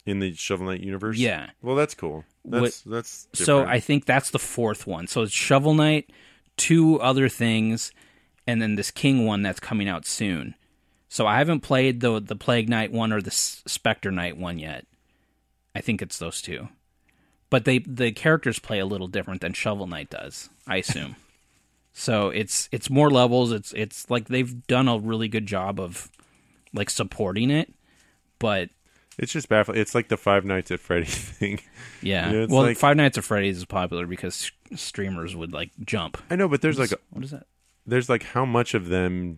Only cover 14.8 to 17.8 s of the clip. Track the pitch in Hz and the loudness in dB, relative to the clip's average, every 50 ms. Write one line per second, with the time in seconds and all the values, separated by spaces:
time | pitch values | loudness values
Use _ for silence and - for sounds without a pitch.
14.8 | - _ _ _ _ _ _ _ _ _ _ _ _ _ _ _ _ _ - - | -14 _ _ _ _ _ _ _ _ _ _ _ _ _ _ _ _ _ -10 -8
15.8 | - - 110 95 98 - - - 82 82 - - - - 82 64 - - _ _ | -2 -2 -2 -2 -2 -8 -10 -8 -8 -8 -8 -8 -10 -8 -10 -10 -10 -14 _ _
16.8 | _ _ _ _ _ _ _ _ _ _ _ _ _ - 139 127 107 135 127 127 | _ _ _ _ _ _ _ _ _ _ _ _ _ 0 0 2 4 4 2 2